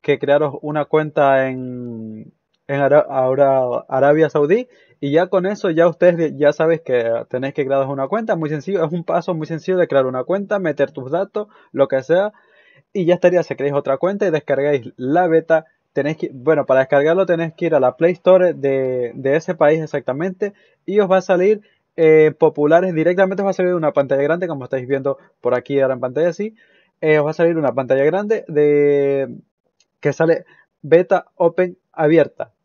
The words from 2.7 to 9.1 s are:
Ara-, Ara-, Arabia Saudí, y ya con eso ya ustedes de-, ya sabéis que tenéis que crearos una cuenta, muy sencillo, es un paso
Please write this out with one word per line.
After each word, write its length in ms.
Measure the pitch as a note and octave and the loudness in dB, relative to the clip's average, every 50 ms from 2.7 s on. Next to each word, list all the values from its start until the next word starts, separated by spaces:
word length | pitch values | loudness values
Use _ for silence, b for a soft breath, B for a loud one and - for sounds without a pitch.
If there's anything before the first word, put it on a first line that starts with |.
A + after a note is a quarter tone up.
| C#3 C#3 | -2 -2
Ara-, 280 | C#3+ C3+ C#3+ D3+ - - | 2 4 4 4 4 2
Ara-, 760 | C#3 C3+ B2+ C3 C3 C#3+ C#3 C3+ C3+ C3 B2+ B2 A#2+ A#2+ - | -2 -2 0 0 2 2 2 2 2 0 0 -2 -4 -6 -6
Arabia 420 | - C3+ C3 C3+ C#3+ D3+ D#3 D#3+ D3 | -4 0 2 4 4 4 4 2 0
Saudí, 380 | - D3+ D3 D3 F#3+ A#3+ B3+ b b b b b b b | 2 -2 0 2 0 -2 -2 b b b b b b b
y 120 | - C#3+ | -6 0
ya 160 | C#3+ D#3+ F#3 | 0 0 0
con 180 | F#3 G3+ F#3 F3 | 2 -2 -2 -2
eso 240 | F#3+ G#3 G3+ - F#3+ | -2 -6 -4 -4 -2
ya 180 | E3 D#3+ E3 | 2 2 2
ustedes 300 | F3 D#3+ _ F3 F3+ F3 | 2 2 _ 2 2 2
de-, 200 | E3 E3 D3 C3+ | 2 -4 -4 -2
ya 160 | C3+ D3 C#3+ D3 | 0 0 0 2
sabéis 280 | - D#3+ E3 E3 D#3 | 2 0 0 0 -2
que 440 | E3 - B2+ B2 A#2 A2+ A#2 A#2 A2+ _ | _ -2 -2 0 0 0 -2 -4 -6 _
tenéis 240 | - B2+ C3 C3+ - | -8 -6 -6 -6 -6
que 120 | - C#3 | -6 -4
crearos 240 | C3 C#3 C3+ C3+ C3+ | -2 -2 -2 -2 -2
una 180 | C#3 C#3 C3+ | -4 -6 -4
cuenta, 280 | C3+ F#3 A3+ A3+ A3 G3+ | -4 -4 -4 -2 -4 -4
muy 140 | E3 D#3 D3 | -4 -2 -6
sencillo, 360 | D#3 D3 - F#3 G3 F#3 E3 | -6 -8 -6 -4 -2 -2 -2
es 60 | D3+ | -2
un 120 | E3+ F3 D#3+ | -4 -6 -4
paso 300 | - | -2